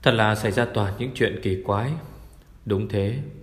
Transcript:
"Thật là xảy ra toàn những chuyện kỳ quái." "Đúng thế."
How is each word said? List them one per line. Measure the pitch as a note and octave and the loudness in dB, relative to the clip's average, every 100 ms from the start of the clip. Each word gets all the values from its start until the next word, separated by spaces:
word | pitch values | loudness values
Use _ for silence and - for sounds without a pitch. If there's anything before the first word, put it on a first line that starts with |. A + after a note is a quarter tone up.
"Thật | - | 4
là | A2+ G#2+ G#2+ | 4 4 4
xảy | A2+ | 2
ra | G2+ A#2+ | 2 0
toàn | - G#2 F#2+ | 0 -2 -2
những | B2 | -6
chuyện | B2+ A2 - | 0 0 0
kỳ | G2+ F#2 | -2 -2
quái." | - G2+ B2 D#3+ - - - - - - - | 0 0 0 -4 -8 -18 -20 -20 -20 -14 -2
"Đúng | G2 G2+ | -2 0
thế." | G#2 G2 B2+ D3 - | 0 0 -2 -6 -12